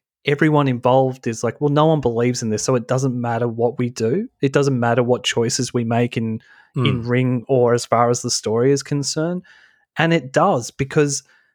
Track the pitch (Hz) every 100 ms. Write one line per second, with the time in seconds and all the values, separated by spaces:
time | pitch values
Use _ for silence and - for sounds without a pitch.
0 | _ _ - 143 156 151 139 120 123 131
1 | 131 127 123 113 117 - 147 143 160 156
2 | 123 117 120 123 113 107 - 127 113 127
3 | 135 123 120 117 120 113 117 - 123 127
4 | 113 170 233 _ 143 143 139 127 117 120
5 | 120 120 - 123 117 - 120 123 113 117
6 | 123 - 113 110 - _ _ 139 123 127
7 | 117 123 127 123 - 135 120 117 - 120
8 | 120 120 123 - 107 110 131 143 - 143
9 | 139 156 160 180 - _ _ _ _ -
10 | 165 165 135 147 185 143 113 - 135 156
11 | 147 139 - _ _